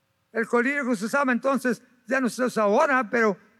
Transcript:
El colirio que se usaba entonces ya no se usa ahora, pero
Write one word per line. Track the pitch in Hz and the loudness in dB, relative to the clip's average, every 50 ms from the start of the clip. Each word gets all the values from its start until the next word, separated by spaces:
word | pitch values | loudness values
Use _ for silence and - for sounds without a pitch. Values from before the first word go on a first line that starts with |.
| _ _ _ _ _ _ | _ _ _ _ _ _
El | - 226 226 - | -6 -6 -4 0
colirio | - 240 233 269 285 285 269 233 | 0 0 0 0 -2 -2 -2 -2
que | 247 | -2
se | 175 208 | -4 -2
usaba | 214 - 277 285 262 | -2 -2 0 0 0
entonces | 247 233 - 269 277 247 - 254 214 - - _ _ _ _ | 0 0 0 0 0 0 0 -2 -4 -4 -8 _ _ _ _
ya | - 262 269 | -4 -2 -2
no | 262 220 | 0 -2
se | - 226 254 | -2 -2 -4
usa | 233 - 226 214 | -2 0 0 2
ahora, | 202 202 262 320 294 269 254 247 196 | 2 4 4 4 4 2 2 0 0
pero | - 240 226 214 185 - - _ _ | 0 2 2 2 0 -2 -8 _ _